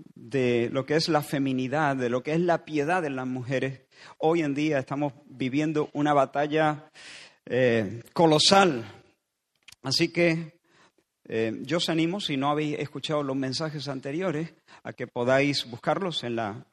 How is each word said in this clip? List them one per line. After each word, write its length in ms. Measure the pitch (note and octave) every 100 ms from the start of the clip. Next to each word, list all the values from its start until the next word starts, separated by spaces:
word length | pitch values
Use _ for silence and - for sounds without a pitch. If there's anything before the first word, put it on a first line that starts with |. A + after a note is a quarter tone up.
| - -
de 540 | A#2+ C3+ B2 A#2+ A#2
lo 140 | C3+ C3
que 100 | D3+
es 140 | E3
la 120 | D3+
feminidad, 760 | C#3+ D3+ C3+ B2+ B2+ C#3 D3+ C3+
de 120 | B2
lo 140 | B2
que 80 | C3+
es 80 | D#3+
la 240 | F3 D#3+
piedad 400 | - D#3 C#3+ F#3
en 140 | D#3 C3
las 100 | B2+
mujeres, 540 | B2+ A#2+ C3 C3+ C3 _ - - -
hoy 220 | D#3+ E3+
en 140 | D3+ C#3
día 240 | D3+ C#3+
estamos 320 | B2+ C#3 D3 - -
viviendo 640 | C3 C3 C3+ D#3 D3+ D3
una 220 | C#3+ D3
batalla, 760 | C#3+ C3+ C#3+ D3+ D3+ D#3 D3+ - - - - - _ -
eh, 580 | A#2+ B2+ A#2 G2 A2+ -
colosal. 720 | - E3 D3+ - G3 F#3+ B2+ G#2+ - _ _ _ _ _ _ - -
Así 300 | C#3 C3 E3
que, 420 | E3+ E3+ E3 D#3+ - _ _ _ _ _ _ -
eh, 300 | A2+ A2+ A2+
yo 160 | B2+ E3
os 100 | E3+
animo, 320 | E3 E3 G3+
si 160 | G3 C#3
no 120 | C#3
habéis 300 | D3 D3+ D3
escuchado 420 | C#3+ C#3+ - D3+
los 140 | C#3 C3+
mensajes 540 | C3 B2 D#3 D3 C3+
anteriores, 640 | C3+ C#3 D3+ F#3 D3+ D#3+ - _ -
a 100 | A#2+
que 140 | A2 C3
podáis 640 | - A#2+ C3 C#3+ C3+ B2
buscarlos 540 | A#2 - D#3+ F#3+ D#3
en 140 | A#2+ A#2
la, 280 | A2 A2 -